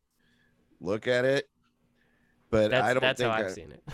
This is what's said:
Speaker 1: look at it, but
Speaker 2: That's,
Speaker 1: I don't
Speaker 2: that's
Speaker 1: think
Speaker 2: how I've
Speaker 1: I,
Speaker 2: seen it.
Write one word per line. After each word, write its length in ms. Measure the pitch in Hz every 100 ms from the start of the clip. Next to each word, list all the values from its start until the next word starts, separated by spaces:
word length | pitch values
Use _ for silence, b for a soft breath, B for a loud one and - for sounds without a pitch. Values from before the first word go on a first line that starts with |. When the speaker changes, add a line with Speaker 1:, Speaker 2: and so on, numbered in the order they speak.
| _ _ _ _ _ _ _ -
Speaker 1:
look 260 | 82 110 123
at 180 | 123
it, 240 | 131 135 - _ _ _ _ _ _ _ _ _ _
but 200 | 110 107
Speaker 2:
That's, 140 | 127 113
Speaker 1:
I 80 |
don't 60 | 127
Speaker 2:
that's 180 | 131 127
Speaker 1:
think 100 | 123
Speaker 2:
how 60 | 110
I've 80 | 95
Speaker 1:
I, 40 |
Speaker 2:
seen 200 | 90 80
it. 100 | - -